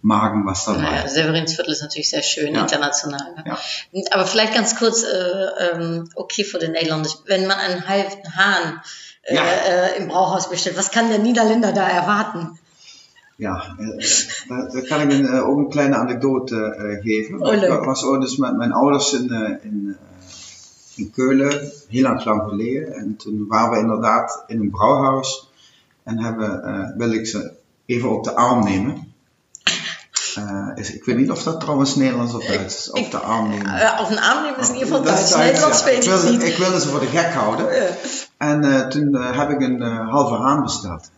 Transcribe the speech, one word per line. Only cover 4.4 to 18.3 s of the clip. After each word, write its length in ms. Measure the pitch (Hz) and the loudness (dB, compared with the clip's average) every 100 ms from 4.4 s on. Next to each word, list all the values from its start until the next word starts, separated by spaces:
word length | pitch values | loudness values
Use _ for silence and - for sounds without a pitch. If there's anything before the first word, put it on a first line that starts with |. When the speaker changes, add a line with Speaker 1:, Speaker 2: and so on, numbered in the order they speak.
| 220 | 2
Speaker 2:
ganz 220 | 233 196 - | 2 0 2
kurz, 280 | 226 - | 0 0
äh, 40 | - 196 180 190 190 - 175 | -2 -2 0 -2 -4 -2 -2
ähm, 360 | 170 170 165 165 - | -2 -4 -4 -6 -10
okay, 280 | - - | -8 -4
für 160 | 202 175 | -4 -4
die 80 | 165 | -4
Nederlanders. 540 | 165 160 156 156 - - | -2 -2 -2 -4 -8 -2
Wenn 200 | 190 185 | 0 0
man 100 | - | -2
einen 300 | 180 180 185 | -2 -4 -2
halben 480 | 196 196 - 165 180 | -2 -2 -8 -10 0
Hahn, 460 | 202 185 165 165 - - - - | 2 2 -2 -8 -14 -18 -20 -16
äh, 140 | - 151 | -2 0
Speaker 1:
Ja. 80 | |
Speaker 2:
äh, 540 | 160 185 190 180 180 202 | 2 2 2 2 2 0
im 60 | 180 | -2
Brauhaus 420 | 175 185 190 170 | 2 2 0 -2
bestellt, 260 | 175 185 175 | -4 -4 -2
was 120 | 190 | -2
kann 200 | 233 226 | 2 2
der 100 | 214 | 4
Niederländer 520 | 226 233 220 226 214 | 4 4 4 4 4
da 140 | 196 185 | 2 2
erwarten? 680 | 180 180 180 - 170 160 - _ _ - - - _ _ _ | 2 2 0 0 -4 -8 -10 _ _ -20 -20 -20 _ _ _
Speaker 1:
Ja, 400 | 107 90 95 90 | -6 -6 -8 -10
äh, 460 | 107 - - - - - - | -10 -4 2 2 0 -8 -8
da, 180 | 123 - | -8 -6
da 80 | 131 | -6
kan 200 | 127 151 | -2 2
ik 100 | 147 | 4
een, 140 | 139 131 | 4 4
eh, 200 | 127 123 | 2 2
ook 80 | 143 | 2
een 120 | 143 | 2
kleine 260 | 147 143 127 | 2 2 2
anekdote, 600 | 123 120 135 131 127 113 107 | 0 0 2 2 0 -2 -2
eh, 380 | 104 104 101 | -4 -6 -4
geven. 380 | 110 110 107 185 | 0 0 0 -2
Speaker 2:
Oh, 140 | - 208 | 2 4
leuk. 140 | 185 123 | 4 2
Speaker 1:
Ik 40 | 131 | 0
was 180 | 135 | 0
ooit 180 | 131 135 | 2 2
eens 160 | 131 | 0